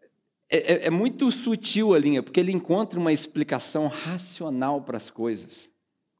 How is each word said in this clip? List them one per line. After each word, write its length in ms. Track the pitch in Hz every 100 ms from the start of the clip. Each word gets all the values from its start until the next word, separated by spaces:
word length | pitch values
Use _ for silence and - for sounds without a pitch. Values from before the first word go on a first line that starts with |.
| _ _ _ _ -
É, 220 | 160 -
é, 140 | 170 165
é 40 |
muito 400 | 170 240 - 262
sutil 640 | - 240 226 - 202 220
a 40 | 170
linha, 200 | 143 139
porque 200 | - -
ele 100 | 180
encontra 480 | 185 175 185 214 175
uma 140 | 165
explicação 720 | 151 - 156 147 131 - 156 151
racional 960 | - 160 180 - - 160 127 135 143
pras 260 | 131 117 -
coisas. 640 | - 117 107 - - - _ _ _ _ _